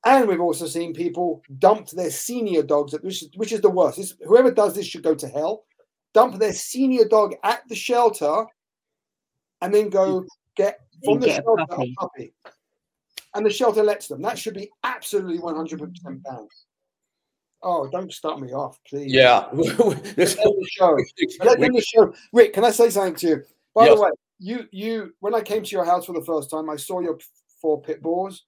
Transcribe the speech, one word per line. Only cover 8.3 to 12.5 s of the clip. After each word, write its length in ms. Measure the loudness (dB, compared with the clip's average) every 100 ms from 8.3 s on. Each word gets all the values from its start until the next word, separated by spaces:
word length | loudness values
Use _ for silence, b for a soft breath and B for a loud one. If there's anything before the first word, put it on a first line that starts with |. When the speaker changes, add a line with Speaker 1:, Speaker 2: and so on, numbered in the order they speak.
| -2 -4 _ _ _ _ _ _ _ _ _ _ _
Speaker 1:
and 140 | 0
then 160 | 2 2
go 340 | 2 2 0 -6 _ _ -2
get 240 | -2 -2 _ _
from 100 | 0
Speaker 2:
And 80 | 2
Speaker 1:
the 40 | 2
Speaker 2:
get 140 | 0
a 20 |
Speaker 1:
shelter 200 | 2 0
a 40 | 0
Speaker 2:
puppy. 280 | -4 -6 -6
Speaker 1:
puppy. 340 | -10 -10 -18 _ -20